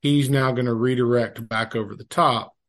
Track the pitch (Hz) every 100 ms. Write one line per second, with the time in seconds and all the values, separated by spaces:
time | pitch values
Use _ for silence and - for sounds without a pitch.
0 | 143 147 131 139 131 123 123 113 123 127
1 | 120 120 110 - 113 110 113 117 104 104
2 | - - 160 117 98 _